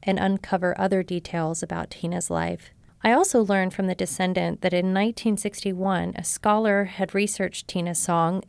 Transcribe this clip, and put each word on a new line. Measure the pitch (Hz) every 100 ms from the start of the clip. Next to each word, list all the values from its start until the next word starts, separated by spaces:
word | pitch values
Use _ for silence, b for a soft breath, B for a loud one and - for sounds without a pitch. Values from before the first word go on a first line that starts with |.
and | - 190
uncover | 190 196 - 185 180 -
other | 190 190
details | 185 175 - 170 160 165
about | 165 170 -
Tina's | - 165 175 -
life. | 170 - 175 - - b b
I | -
also | 254 381 247 202
learned | 196 185
from | - 190
the | 180
descendant | 185 - 185 185 170 -
that | 185
in | 180 185
nineteen | 190 214 233 226 202
sixty-one, | 208 - 202 185 190 180 175 -
a | -
scholar | - 214 214 220 202
had | 190 - 185 196
researched | 208 - 185 - -
Tina's | 180 175 170
song | - 170 165 190